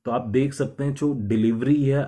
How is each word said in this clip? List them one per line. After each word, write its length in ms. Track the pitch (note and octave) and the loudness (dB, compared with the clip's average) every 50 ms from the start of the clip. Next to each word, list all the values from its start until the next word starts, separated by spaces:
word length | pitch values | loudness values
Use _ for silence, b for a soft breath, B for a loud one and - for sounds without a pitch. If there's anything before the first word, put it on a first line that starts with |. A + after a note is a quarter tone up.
| - | -6
तो 40 | B2 | -4
आप 160 | A#2 B2+ A#2+ A2 | -4 -4 -2 0
देख 240 | G2+ B2+ C3+ C#3+ C#3 | 0 0 0 0 -2
सकते 300 | - C#3 C3+ - - C#3 | -4 -4 -4 -4 -4 -4
हैं 100 | C#3+ C#3+ | -4 -4
जो 180 | C#3 D3 D3 C#3 B2+ | -2 -2 -2 -2 -2
डिलीवरी 600 | G#2 G2+ A2 A2 A2 A2+ A2+ A2+ A#2+ C3+ D3 D3+ C#3+ | -2 0 0 2 2 2 2 2 2 2 2 4 4
है 180 | C3+ C3+ C#3+ C#3+ | 2 2 0 0